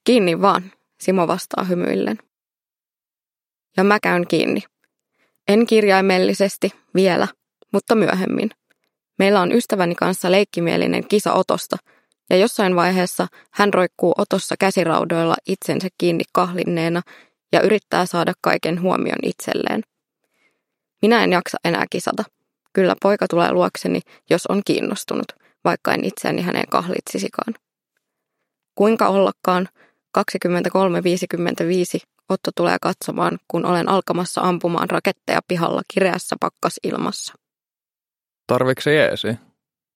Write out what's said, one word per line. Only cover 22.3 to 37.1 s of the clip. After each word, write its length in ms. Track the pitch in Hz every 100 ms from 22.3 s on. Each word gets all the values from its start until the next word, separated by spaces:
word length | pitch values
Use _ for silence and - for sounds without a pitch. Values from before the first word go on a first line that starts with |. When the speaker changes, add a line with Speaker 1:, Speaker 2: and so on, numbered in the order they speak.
| _ _ _ _
Speaker 1:
Kyllä 220 | - 185 190
poika 260 | 196 208 190
tulee 240 | 170 170
luokseni, 500 | 180 180 - 180 180 - - -
jos 160 | 170 -
on 160 | 196 202
kiinnostunut, 640 | 151 - 202 - - - - _ _
vaikka 300 | 180 170 -
en 120 | - 190
itseäni 360 | - - 165
häneen 280 | 175 - -
kahlitsisikaan. 840 | - 180 - - 190 196 - - 220 _ _ _ _ _ _ _ _ _ _ _ -
Kuinka 320 | 202 226 202
ollakaan, 640 | 196 190 - - 180 190 _ _ _ _
kaksikymmentäkolme 920 | - 208 185 175 175 175 190 190 175
viisikymmentäviisi 960 | 180 180 180 175 175 - 170 180 180 175 - _ -
Otto 220 | 190 - -
tulee 220 | 175 180
katsomaan, 580 | - 185 - 180 175 175 _
kun 180 | 170 170
olen 240 | 175 -
alkamassa 520 | 196 - 170 175 -
ampumaan 480 | 185 180 175 170 180
raketteja 500 | 165 196 - - 170 -
pihalla 340 | 180 165 - -
kireässä 420 | - 190 180 - -
pakkasilmassa. 920 | - - 165 - 185 - -